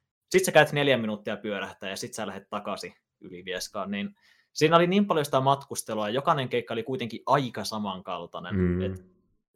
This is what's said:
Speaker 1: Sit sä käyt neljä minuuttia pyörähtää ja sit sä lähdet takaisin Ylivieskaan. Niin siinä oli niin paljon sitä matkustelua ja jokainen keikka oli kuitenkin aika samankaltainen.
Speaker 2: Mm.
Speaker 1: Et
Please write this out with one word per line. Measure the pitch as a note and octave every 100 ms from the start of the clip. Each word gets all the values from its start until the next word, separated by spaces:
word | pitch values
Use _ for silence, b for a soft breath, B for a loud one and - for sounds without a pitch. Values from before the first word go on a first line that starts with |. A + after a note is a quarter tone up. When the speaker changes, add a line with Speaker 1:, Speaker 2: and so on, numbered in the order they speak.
| _ _ -
Speaker 1:
Sit | F#3 F#3
sä |
käyt | D#3 D3+
neljä | D3 C#3 B2
minuuttia | A2 G#2+ - G2+
pyörähtää | G#2+ G2 F#2+ - F#2+
ja | G2
sit | A#2
sä | - G2+
lähdet | F#2+ -
takaisin | G#2 G#2 F#2 F2 - _ _
Ylivieskaan. | - F2+ F#2 F2+ - G#2+ F#2+
Niin | G2+ G2+ b b b b
siinä | - D#3 E3+
oli | F3
niin | G3 G3+
paljon | E3 C#3+
sitä | C3+
matkustelua | C3 C#3 - A#2 - G#2+ G#2
ja |
jokainen | A#2+ D#3 D#3 B2
keikka | A#2+ -
oli | A2+
kuitenkin | A2+ B2+ A#2+ G#2+ -
aika | C#3+ B2 A2
samankaltainen. | G2 A2 G#2 F#2 F#2+ F2 E2+ E2+ E2+ F#2+
Speaker 2:
Mm. | F2+ F2+
Speaker 1:
Et | F#2+ F#2 - _ _ _ _